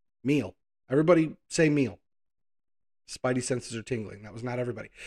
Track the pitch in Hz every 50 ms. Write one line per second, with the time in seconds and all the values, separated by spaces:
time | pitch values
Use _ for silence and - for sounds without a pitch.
0 | _ _ _ _ - 123 147 147 113 92 - _ _ _ _ _ _ - 127 143
1 | 156 160 180 165 160 160 - _ _ - - - 165 156 147 147 135 113 101 -
2 | _ _ _ _ _ _ _ _ _ _ _ _ _ _ _ _ _ _ _ _
3 | _ - - - - 127 127 131 123 - 131 123 - - 117 113 107 - 131 117
4 | 107 95 - 101 107 107 101 113 113 127 120 123 123 123 117 104 107 - _ -
5 | -